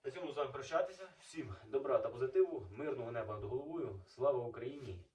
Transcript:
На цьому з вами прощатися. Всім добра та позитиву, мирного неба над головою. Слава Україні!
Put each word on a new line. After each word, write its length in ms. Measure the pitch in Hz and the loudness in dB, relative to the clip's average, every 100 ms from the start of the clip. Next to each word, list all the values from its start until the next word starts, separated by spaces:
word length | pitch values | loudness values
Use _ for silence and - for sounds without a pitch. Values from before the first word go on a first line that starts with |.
| 135 | -6
На 60 | |
цьому 200 | - - | -6 -4
з 40 | 139 | -2
вами 160 | 135 | -2
прощатися. 560 | 131 135 160 185 - 185 - | -2 0 2 2 -2 -14 -16
Всім 340 | - 160 107 98 107 | -10 -8 -6 -8 0
добра 320 | 135 135 - | 0 4 4
та 100 | 113 | 4
позитиву, 580 | 120 131 185 185 - - | 0 4 6 6 4 -6
мирного 420 | 120 147 139 117 | -6 -4 -2 -2
неба 220 | 120 107 | -2 -4
над 100 | 104 | -4
головою. 560 | 104 127 147 165 127 95 - | -2 -2 -2 -4 -4 -6 -12
Слава 320 | - 139 127 | 2 2 4
Україні! 600 | 120 107 123 143 120 90 - | -2 -6 -8 -8 -10 -10 -14